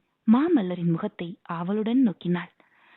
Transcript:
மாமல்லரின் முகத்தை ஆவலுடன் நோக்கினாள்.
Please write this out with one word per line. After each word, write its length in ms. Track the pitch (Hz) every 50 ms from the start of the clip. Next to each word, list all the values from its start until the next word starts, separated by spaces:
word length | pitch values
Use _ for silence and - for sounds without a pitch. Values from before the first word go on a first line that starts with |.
| _ _ _ _ _ -
மாமல்லரின் 600 | 220 254 302 349 359 254 190 180 180 175 170 170
முகத்தை 460 | 165 160 - 208 - - 180 170 190 - _
ஆவலுடன் 680 | - 175 165 175 180 202 214 214 220 240 269 269 214
நோக்கினாள். 420 | 165 - - 175 175 175 175 - _ _ _ _ _ _ _ _ _